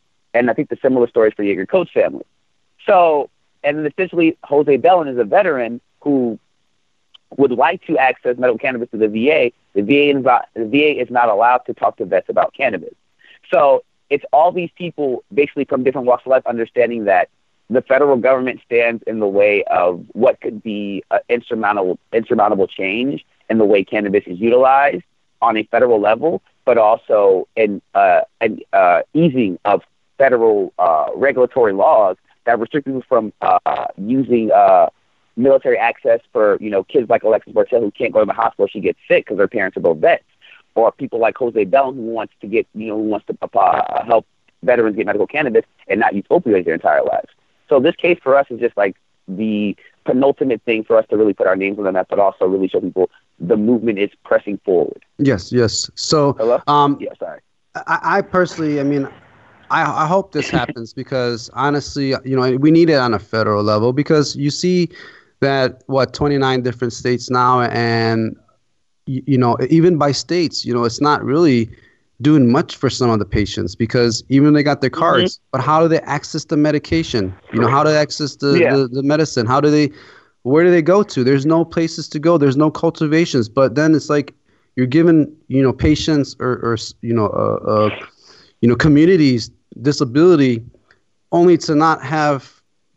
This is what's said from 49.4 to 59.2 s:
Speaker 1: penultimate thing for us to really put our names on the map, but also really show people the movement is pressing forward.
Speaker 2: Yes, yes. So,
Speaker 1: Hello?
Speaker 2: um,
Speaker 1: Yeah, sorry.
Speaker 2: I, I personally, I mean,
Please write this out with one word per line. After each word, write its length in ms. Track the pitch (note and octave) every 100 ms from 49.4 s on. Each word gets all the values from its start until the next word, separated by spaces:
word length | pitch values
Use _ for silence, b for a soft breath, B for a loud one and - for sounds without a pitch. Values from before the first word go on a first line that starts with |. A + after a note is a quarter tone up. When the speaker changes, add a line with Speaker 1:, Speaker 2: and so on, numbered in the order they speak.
| A2 G#2 G#2 - b b
Speaker 1:
penultimate 580 | - B2+ C#3 - C3+ A2+
thing 200 | - A2
for 140 | - A2+
us 80 | -
to 60 | G#2+
really 180 | G#2+
put 140 | G2 F#2
our 80 | F#2+
names 220 | G2 G2+
on 60 | G2
the 60 |
map, 140 | F#2 F#2
but 100 | G2
also 260 | G2 - F#2
really 220 | F#2+ F#2
show 140 | F#2+
people 280 | F#2+ F#2 F2+ b _ _
the 160 | F2 G#2+
movement 420 | G#2+ A#2+ A2+ G2
is 120 | G2+ _ -
pressing 320 | A2+ - G2 -
forward. 360 | F2+ D2 - _ -
Speaker 2:
Yes, 340 | C#3 G#2 -
yes. 360 | B2 A2+ - - -
So, 380 | - D#3 C#3+
Speaker 1:
Hello? 260 | - A2+ B2+ -
Speaker 2:
um, 300 | D3 C#3+ C#3+
Speaker 1:
Yeah, 140 | - -
sorry. 220 | F2 D2+ _ _ _ - -
Speaker 2:
I, 300 | E3+ E3 G3
I 40 |
personally, 600 | G3 F#3 F3 - D#3 D3
I 20 |
mean, 240 | C#3 - C3+ -